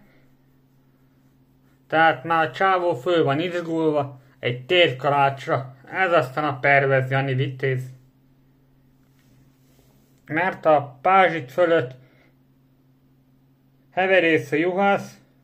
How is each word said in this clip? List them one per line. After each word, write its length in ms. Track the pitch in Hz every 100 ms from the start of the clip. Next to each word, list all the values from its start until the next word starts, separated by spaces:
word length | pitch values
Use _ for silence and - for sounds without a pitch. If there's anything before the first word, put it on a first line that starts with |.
| _ _ _ _ _ _ _ _ _ _ _ _ _ _ _ _ _ _ _
tehát 360 | 156 165 143
már 240 | 165 165 156
a 40 |
csávó 420 | - 190 185 175
föl 300 | - 180 170
van 160 | 139 143
izgulva 800 | 180 175 165 160 160 151 131 - _ _
egy 260 | 123 127 -
térkalácsra. 1120 | 180 165 131 147 143 139 135 - 135 - - -
Ez 200 | 180 185
aztán 320 | 170 135 151
a 160 | 151 127
pervez 500 | 143 139 135 135 127
Jani 240 | 135 135
Vitéz. 500 | 127 131 - 135 127 - - _ _ _ _ _ _ _ _ _ _ _ _ _ _ _ _ _ _ _ _ _ _ -
Mert 400 | 156 185 190 160
a 340 | 147 131 -
pázsit 500 | 180 190 175 160 131
fölött 400 | - 170 165 131 - _ _ _ _ _ _ _ _ _ _ _ _ _ _ _ _ _ _ _
heverész 600 | 180 190 185 165 156 127
a 40 | 151
juhász, 640 | 175 180 202 202 - - _ _